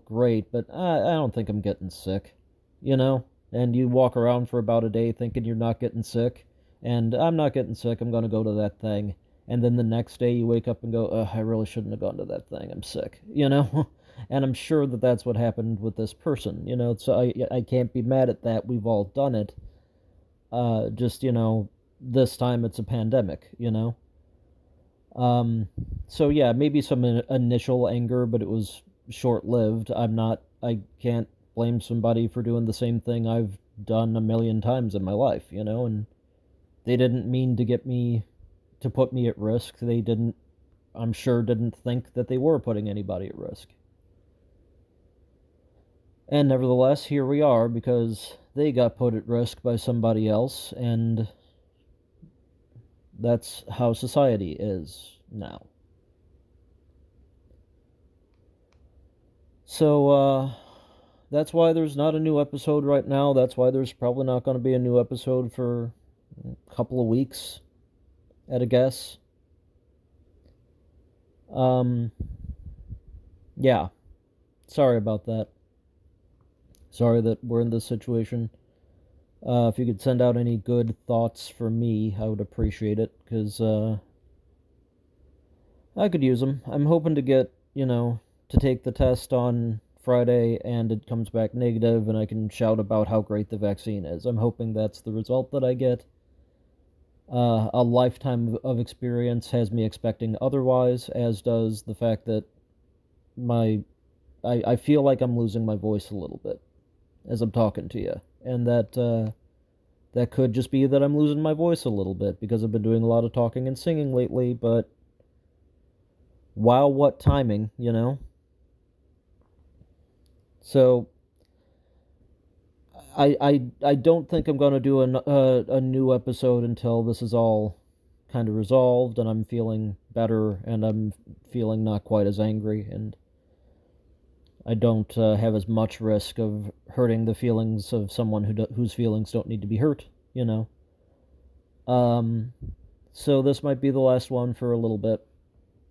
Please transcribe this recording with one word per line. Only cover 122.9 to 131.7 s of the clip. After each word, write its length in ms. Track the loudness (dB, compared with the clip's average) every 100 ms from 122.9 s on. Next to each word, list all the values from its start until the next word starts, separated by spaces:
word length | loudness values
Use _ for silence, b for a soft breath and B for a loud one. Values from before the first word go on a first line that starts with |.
| -20 -8 2
I, 220 | 2 4
I, 220 | 4 2 0 -2 0
I 80 |
don't 340 | 4 4 2 2
think 200 | -2 0
I'm 100 | 2
gonna 220 | 2 2
do 220 | 2 4
an, 140 | 2 0
uh, 480 | 2 4 4 4 2
a 120 | 0
new 360 | 0 2 2 2
episode 480 | 0 -2 2 2
until 400 | 0 -2 0 0
this 180 | 0 -2
is 140 | -2 2
all 420 | 4 2 0 -6 _ _ _ _ _
kinda 200 | -4 -2
resolved, 680 | -2 2 4 6 4 2 0
and 100 | -2
I'm 140 | -2
feeling 520 | -2 -4 -2 -2 -4 -8 _
better, 480 | -2 0 2 0 -2
and 200 | -4 -2
I'm 300 | 0 0 -4 -6 -16 -20 _
feeling 320 | -4 -2